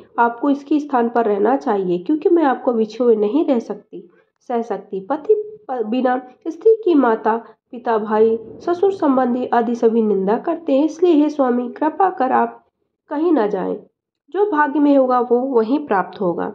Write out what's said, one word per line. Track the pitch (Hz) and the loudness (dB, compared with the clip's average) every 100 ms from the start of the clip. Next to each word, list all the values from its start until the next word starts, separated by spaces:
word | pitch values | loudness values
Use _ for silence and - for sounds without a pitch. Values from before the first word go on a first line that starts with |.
| - - | -12 -2
आपको | 233 233 285 | -2 0 -2
इसके | 277 - 302 | -2 -2 -2
स्थान | 294 247 233 | 0 -2 0
पर | 233 220 | 0 0
रहना | 202 208 277 | 0 0 0
चाहिए, | 269 202 180 175 | 0 -2 -2 -4
क्योंकि | 175 302 381 | -2 0 2
मैं | 339 | 2
आपको | 294 247 - | 2 0 -2
बिछे | 226 220 - | -2 -2 0
हुए | 240 214 | 2 2
नहीं | 208 277 330 | 2 0 0
रह | 240 | -2
सकती, | 220 196 - 175 - _ _ _ | -2 -12 -14 -20 -20 _ _ _
सह | - 233 | -8 -6
सकती। | 220 190 - 190 | -6 -8 -8 -10
पति | 190 311 - 427 - - - | -6 -6 0 -2 -2 -12 -10
प-, | 254 214 | -6 -4
बिना | 254 247 254 - - 339 | -2 0 -2 -6 -14 -12
स्त्री | 320 440 440 | 0 2 4
की | 392 | 4
माता, | 302 247 220 - 226 226 _ _ | 4 4 2 0 -2 -6 _ _
पिता, | 240 240 220 | -10 -4 -2
भाई, | 208 214 220 226 | 0 2 2 2
ससुर | - - - 349 392 | -6 -10 -6 0 0
संबंधी | 392 302 262 247 247 254 | 0 0 2 0 -2 0
आदि | 240 233 233 | 0 0 2
सभी | 233 233 | 2 2
निंदा | 214 196 190 240 | 2 0 0 -2
करते | 285 320 - | -2 -6 0
हैं। | 269 311 | 0 0
इसलिए | - 359 | 2 4
हे | 294 294 | 4 2
स्वामी, | 285 254 240 247 | 2 0 0 -4
कृपा | - 302 302 381 | -4 -4 0 -2
कर | 370 262 | 0 0
आप | 240 233 - _ _ _ _ - | 0 -2 -6 _ _ _ _ -10
कहीं | 294 339 | -4 0
न | 294 208 | 2 0
जाएं। | 190 185 180 - _ _ _ _ | -2 -6 -8 -12 _ _ _ _
जो | 359 415 | -2 0
भाग्य | 302 294 294 | 2 0 2
में | 285 277 | 4 4
होगा, | 254 247 | 4 2
वो | 233 240 | 2 0
वहीं | 269 233 220 285 294 | 2 0 0 -2 -2
प्राप्त | 196 185 - | -2 -2 -4
होगा। | 185 180 180 | -4 -2 -6